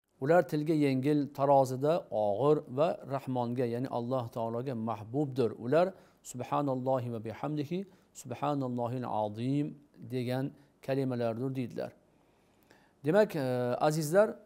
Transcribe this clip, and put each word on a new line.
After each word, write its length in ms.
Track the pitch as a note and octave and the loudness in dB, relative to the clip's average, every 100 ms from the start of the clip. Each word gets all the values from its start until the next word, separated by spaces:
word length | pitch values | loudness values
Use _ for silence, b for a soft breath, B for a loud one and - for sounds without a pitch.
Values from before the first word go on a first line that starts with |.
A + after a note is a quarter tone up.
| _ - | _ -4
Ular 280 | C3+ F3 F3 | 4 4 4
tilga 260 | D3+ D3+ | 0 0
yengil, 600 | D#3 C#3+ C3 C3+ D3+ C#3 | 4 4 2 2 2 0
tarozida 580 | - C#3 C#3 C3 B2+ C#3+ E3+ - | 0 6 6 6 2 0 0 -2
og'ir 460 | A2 G#2 G2+ C#3+ D3+ D3 B2+ | -2 0 2 4 2 0 0
va 120 | E3 - B2+ | 0 -2 -6
Rahmonga, 500 | C3+ C3+ B2+ A#2+ A#2+ A#2+ | -6 -4 -2 -2 -2 -2
ya'ni 140 | A#2 C3 | -2 -4
Alloh 360 | A#2+ A#2+ C3 A#2 | -4 -2 -4 -4
taologa 460 | A#2+ A2+ A#2 C3+ | -6 -4 -4 -6
mahbubdir. 760 | A#2 A2 G#2+ G#2+ C3 D3 B2+ A2+ - | -4 -4 -6 -6 -4 -2 0 0 0
Ular 220 | A#2 D3+ F#3 - B B | 2 4 2 -2 B B
subhanallohi 920 | - B2 A#2+ C#3+ C#3+ C3 B2+ C3 A#2+ | -14 -10 -2 0 0 0 0 0 0
va 120 | A2+ | -6
bihamdihi, 540 | A2 G#2 D3 D3+ C#3+ F3 G3 b b | -8 -6 -4 -4 -4 -6 -8 b b
subhanallohil 920 | - C3 A#2 C#3+ C#3+ B2+ B2 A#2+ B2+ A#2 | -16 -12 -4 -2 0 -2 -2 -2 -4 -4
azim 580 | G#2+ G#2+ G#2 B2 C#3+ D3+ D3+ _ - A#2 | -2 -2 -2 0 0 -2 -6 _ -18 -8
degan 400 | B2+ B2 B2+ C#3 - B B - | -4 -2 -2 -4 -8 B B -4
kalimalardir, 680 | C3+ C3 B2 A#2 A2+ C3+ | -2 0 -2 -2 -2 -4
deydilar. 380 | C3 A#2 A#1+ A#1+ - _ b b b b b b b b b | -4 -6 -6 -8 -10 _ b b b b b b b b b
Demak, 320 | C#3 G3 G#3+ D#3+ | 2 4 4 2
e, 40 | C3 B2 B2 A#2+ D3+ | 0 0 0 2 2
azizlar, 400 | D#3 D3+ F3+ A3 - | 2 2 4 4 0